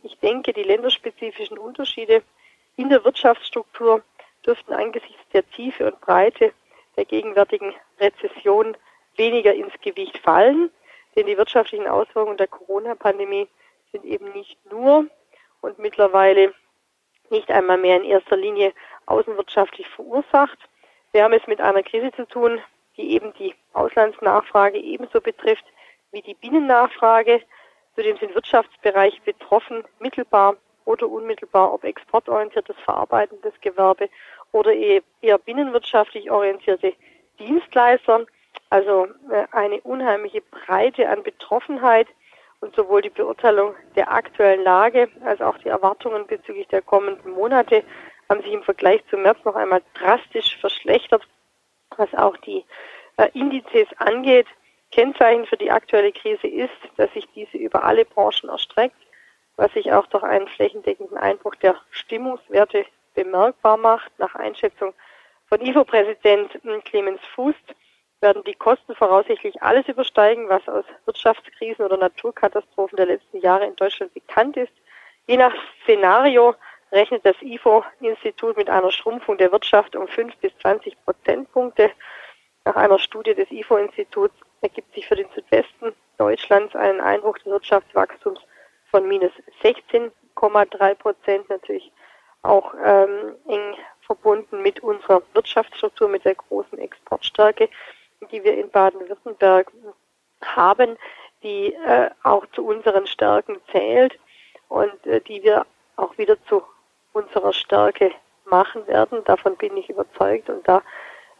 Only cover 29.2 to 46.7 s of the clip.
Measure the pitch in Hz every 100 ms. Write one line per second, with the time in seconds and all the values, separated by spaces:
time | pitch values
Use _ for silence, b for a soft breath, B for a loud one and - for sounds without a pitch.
29.2 | - - - 220 - 226 - _ 247 -
30.2 | 240 320 202 202 _ _ - 226 226 220
31.2 | 226 208 - 196 190 214 190 - - 226
32.2 | 240 220 214 220 196 - - - - 226
33.2 | 208 208 214 - 202 185 190 185 202 B
34.2 | B B B 220 214 220 214 196 - _
35.2 | 226 202 - 254 277 240 - 226 208 214
36.2 | 202 208 196 196 - 185 190 - b b
37.2 | b - 214 330 - 254 240 254 - 226
38.2 | 233 _ _ - - 202 196 190 190 -
39.2 | 277 214 208 240 208 208 247 262 254 208
40.2 | 208 214 - - - 185 240 - 240 202
41.2 | 208 - - 233 - 277 247 226 233 _
42.2 | b b b b - - 190 202 208 -
43.2 | - - 240 208 202 196 _ - - 226
44.2 | - - 202 190 185 185 226 240 240 -
45.2 | 240 202 - - 226 208 190 208 240 214
46.2 | 202 214 - 202 196